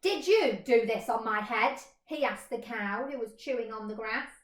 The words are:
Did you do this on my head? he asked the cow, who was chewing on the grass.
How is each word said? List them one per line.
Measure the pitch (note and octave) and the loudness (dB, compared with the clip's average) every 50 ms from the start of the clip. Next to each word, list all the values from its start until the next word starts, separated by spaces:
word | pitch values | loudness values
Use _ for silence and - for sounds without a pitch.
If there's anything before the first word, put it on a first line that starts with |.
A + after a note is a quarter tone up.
Did | - F#4 G4+ D#4 - | 0 0 0 0 4
you | F4+ G#4 A4+ F#4 C4 G#3+ - - | 6 6 6 6 4 2 0 2
do | - B3 A3+ A3 | 6 6 6 6
this | G#3 A3+ G3 - - | 4 0 -2 0 -2
on | A3+ A3+ A3 | -2 -2 0
my | A3+ G#3+ G#3+ | 0 -2 -2
head? | G#3+ - A#3+ A3 G#3+ C#4 - - - - _ _ _ | -2 -2 0 2 2 2 0 -2 -12 -18 _ _ _
he | _ D#4 D4 C#4 | _ -4 0 0
asked | A#3+ G#3 - - - | 0 0 -4 -8 -8
the | C4 A3+ | -8 -8
cow, | - - A#3+ A3 G#3 G3+ G3+ A3+ C4 | -6 -6 -6 -6 -4 -4 -4 -4 -4
who | C#4 C#4+ B3+ | -6 -4 -6
was | A3+ G#3+ - | -6 -8 -10
chewing | - - C#4+ C4 A#3+ A3+ G#3+ | -14 -6 -4 -4 -2 -2 -6
on | A3 A3 G#3 | -8 -10 -8
the | G#3 G#3+ | -8 -8
grass. | G#3+ A3 A3 A3 B3+ C#4 - - - | -8 -6 -4 -4 -4 -6 -8 -14 -20